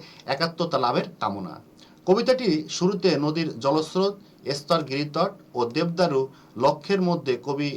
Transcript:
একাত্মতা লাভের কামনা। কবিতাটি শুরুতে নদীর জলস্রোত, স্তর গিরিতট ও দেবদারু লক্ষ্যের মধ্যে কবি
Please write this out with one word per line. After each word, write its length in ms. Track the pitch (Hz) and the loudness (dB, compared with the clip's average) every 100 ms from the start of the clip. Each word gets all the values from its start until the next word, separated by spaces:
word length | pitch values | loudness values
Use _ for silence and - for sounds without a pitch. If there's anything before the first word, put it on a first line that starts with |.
| - - - | -8 -12 -6
একাত্মতা 520 | 139 170 170 165 131 | -2 -2 -2 -2 0
লাভের 300 | 123 151 - - | 2 0 -2 -4
কামনা। 420 | 107 101 87 - - - - - - | -4 -4 -8 -12 -18 -20 -20 -4 2
কবিতাটি 420 | 208 240 254 226 156 - | 4 4 2 2 0 -2
শুরুতে 400 | - 180 185 190 143 | 0 0 2 2 2
নদীর 420 | 147 160 156 113 | 0 0 -2 -2
জলস্রোত, 560 | 135 156 156 185 196 202 - - 123 143 | 0 2 0 0 0 -2 -12 -10 -8 -6
স্তর 280 | - 165 | 0 0
গিরিতট 480 | 131 135 147 160 196 - - | 0 -4 -2 -2 -2 -4 -8
ও 120 | 123 117 | -4 -2
দেবদারু 640 | 135 170 170 170 135 131 - - 107 | 0 0 2 2 2 -2 -6 -14 0
লক্ষ্যের 440 | 135 147 - 196 | 2 2 0 2
মধ্যে 320 | 180 170 135 120 | 2 0 0 -2
কবি 260 | 143 139 143 | -2 -4 -4